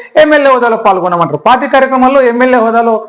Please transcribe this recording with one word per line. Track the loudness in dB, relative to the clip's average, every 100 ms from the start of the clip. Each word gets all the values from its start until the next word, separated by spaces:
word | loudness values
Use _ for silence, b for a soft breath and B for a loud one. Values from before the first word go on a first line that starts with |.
| B 0
ఎమ్మెల్యే | 2 2 2
హోదాలో | 0 0 0
పాల్గొన్నామంటారు. | -2 -2 -2 -2 -4 -2
పార్టీ | 0 0 0
కార్యక్రమాల్లో | 0 0 0 0 2
ఎమ్మెల్యే | 0 0 0 0
హోదాలో | 0 0 0 -2